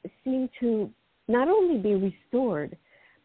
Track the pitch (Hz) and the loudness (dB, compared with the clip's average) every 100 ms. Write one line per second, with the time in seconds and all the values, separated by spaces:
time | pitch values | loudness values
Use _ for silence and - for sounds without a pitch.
0 | 180 _ 262 262 254 - 240 220 202 - | -18 _ -4 -2 -4 -4 -2 -2 -4 -8
1 | _ _ - 240 277 427 359 262 202 196 | _ _ -2 0 2 2 2 2 0 0
2 | 190 190 _ 247 254 156 143 - _ _ | 0 -4 _ -2 -2 -2 -6 -12 _ _
3 | _ _ | _ _